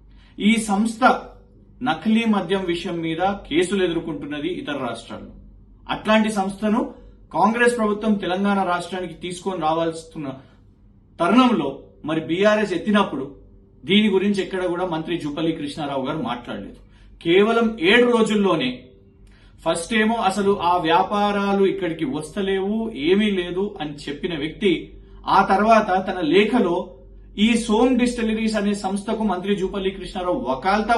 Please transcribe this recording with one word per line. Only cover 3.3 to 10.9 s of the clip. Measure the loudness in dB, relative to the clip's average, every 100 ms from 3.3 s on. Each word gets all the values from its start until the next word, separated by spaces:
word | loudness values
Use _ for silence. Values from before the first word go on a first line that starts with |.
| -4 -2 0 0 0
ఎదుర్కొంటున్నది | 0 -2 -6 -8 -8 -8 -6
ఇతర | -6 -8
రాష్ట్రాల్లో. | -6 -6 -8 -12 -16 -16 -20 -20 -20 -20 -14 -8
అట్లాంటి | -4 2 2 2
సంస్థను | -2 -4 -2 -2 0 -2 -8 -20 -20 -6
కాంగ్రెస్ | 2 2 4 2 2
ప్రభుత్వం | 0 0 0
తెలంగాణ | 0 0 0 0 0
రాష్ట్రానికి | 0 -2 -4 -8 -8
తీసుకొని | -8 -10 -8 -6 -2
రావాల్సిన | 0 0 -2 -4 -10 -12 -10 -12 -16 -20 -20 _ -20